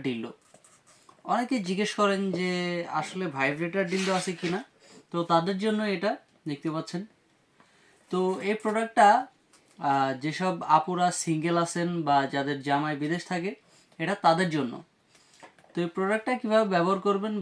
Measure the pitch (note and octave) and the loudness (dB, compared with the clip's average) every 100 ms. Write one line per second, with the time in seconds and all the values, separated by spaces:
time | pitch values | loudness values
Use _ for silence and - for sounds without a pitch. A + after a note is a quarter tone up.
0 | C3+ A#2 A#2+ - _ - - _ _ - | -2 -4 -6 -12 _ -20 -20 _ _ -20
1 | _ - - G#3+ A#3+ C4 F3+ F#3+ G#3 - | _ -12 -2 0 0 0 0 0 0 2
2 | G3+ G3 G3 F3 F3+ F3+ F3+ F3 E3+ D#3 | 2 2 0 0 0 0 -2 -4 -4 -4
3 | D#3 F#3 F3+ C3+ C3+ D3 E3+ F#3+ F3+ F#3+ | -4 -4 -4 0 0 0 -2 -2 0 0
4 | F#3 F#3 F#3 E3+ E3+ F#3+ C#4 _ - - | 0 0 -2 -4 -2 -4 -6 _ -20 -20
5 | - E3+ E3+ E3 E3+ F#3+ A3 G#3+ G#3+ F#3 | -8 -4 2 2 2 0 0 0 0 -2
6 | G3+ C#4+ _ _ D#3 C#3+ D#3+ D#3 - F3 | -2 -4 _ _ -8 -6 -4 -4 -6 -8
7 | G#3+ _ _ _ _ _ _ _ _ _ | -10 _ _ _ _ _ _ _ _ _
8 | - F3+ F#3 F#3+ G3 G#3+ A3 G#3+ A3 - | -6 0 0 0 -2 -2 -2 -2 0 6
9 | G#3 A#3 C4+ _ _ - _ - C#3+ C#3 | 6 6 2 _ _ -20 _ -6 0 2
10 | C3+ B2+ D3 D3 F#3 F3 - D#3 - F3 | 0 -2 -4 -2 -2 -2 4 4 4 0
11 | F3+ F3 - D#3 E3 E3+ E3+ F3 F3 E3+ | 0 0 -2 0 0 0 0 0 -2 -2
12 | D3 C#3 C3+ C#3 C#3 C#3+ C#3 C#3+ D3+ D3 | 2 2 2 0 -2 -2 0 0 0 -2
13 | D3 F3 - F3+ F#3 B3+ _ _ _ - | -2 -4 -4 -4 -4 -8 _ _ _ -8
14 | E3 G3 E3+ E3 F3+ D3+ A#2+ C3+ - _ | -4 0 2 4 2 0 -2 -6 -14 _
15 | _ _ _ - - _ _ - E3+ F#3+ | _ _ _ -20 -20 _ _ -4 -4 -2
16 | F#3+ A3 A#3 B3 G#3+ A3 G#3+ F3+ F3 G3 | 0 0 -2 -4 2 4 4 4 2 2
17 | G3+ G3 G#3+ G#3 | 2 0 0 0